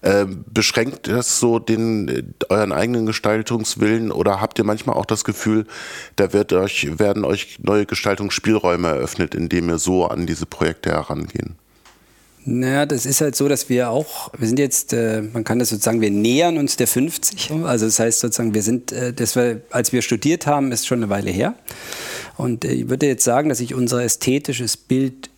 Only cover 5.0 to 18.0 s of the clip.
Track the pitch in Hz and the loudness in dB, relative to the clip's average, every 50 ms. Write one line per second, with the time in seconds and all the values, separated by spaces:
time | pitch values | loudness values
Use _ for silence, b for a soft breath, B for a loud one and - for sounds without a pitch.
5 | 104 - 110 107 - - 104 - - 107 107 110 107 B B B B B B B | 0 0 -2 -2 0 -4 -4 0 0 2 2 2 2 B B B B B B B
6 | B B B - 101 90 - 101 104 - - 90 95 98 - - 76 71 80 78 | B B B 0 0 4 4 2 4 4 4 2 2 2 0 -2 -2 -2 0 2
7 | 107 101 101 107 101 67 101 101 - - - - - - 104 104 104 - - - | 2 2 2 0 0 0 0 -2 -2 -10 -12 -6 0 2 2 2 2 0 -4 -2
8 | - 104 98 - 104 98 - - - 104 110 107 - 90 87 87 87 85 78 65 | 0 0 0 0 -2 -4 -4 -2 2 2 2 4 4 2 2 2 2 0 0 0
9 | 64 - - - 87 80 - - 85 82 - 87 85 85 85 82 - 90 92 92 | -2 -4 -2 -2 -2 -2 -2 -4 -2 0 0 0 2 0 0 0 0 2 2 2
10 | 87 - - 78 87 82 82 78 80 - - - 78 80 82 - - 80 78 78 | 2 2 0 -2 -2 -4 -2 -4 -6 -10 -4 -2 -2 -2 -2 -2 -2 -2 -2 -2
11 | 78 - - 76 78 80 - - - - 85 - _ b b b b b b b | -2 -4 -6 -6 -6 -8 -6 -8 -8 -8 -10 -16 _ b b b b b b b
12 | b b b b b b b b - 135 117 123 127 127 135 143 147 147 147 123 | b b b b b b b b -6 -4 -2 -2 0 0 0 0 0 0 0 -2
13 | 113 135 135 - 156 147 123 - 143 143 143 135 - - 127 123 123 120 113 139 | 0 0 0 0 0 0 0 0 2 2 2 0 0 0 0 0 2 2 0 -2
14 | 156 - - - - - - - 120 110 123 135 143 131 - - - - - 120 | -2 -4 -8 -12 -12 -12 -6 -2 0 0 2 2 2 2 0 -2 -2 0 -2 0
15 | 113 113 110 110 107 107 113 117 110 - 113 123 123 110 113 101 - 117 113 117 | 0 0 0 -2 -4 -4 -6 -6 -2 0 0 0 2 0 0 0 0 2 2 4
16 | 107 104 101 104 107 117 123 143 170 175 170 160 143 135 - - 123 113 - 123 | 2 2 4 4 4 4 4 4 4 2 2 2 0 0 2 0 0 2 2 2
17 | 131 165 165 - - - - - - - 151 160 165 160 127 113 107 110 110 - | 0 0 -2 -2 -4 -4 -4 -4 -6 -4 -4 -4 -2 0 0 2 2 2 2 2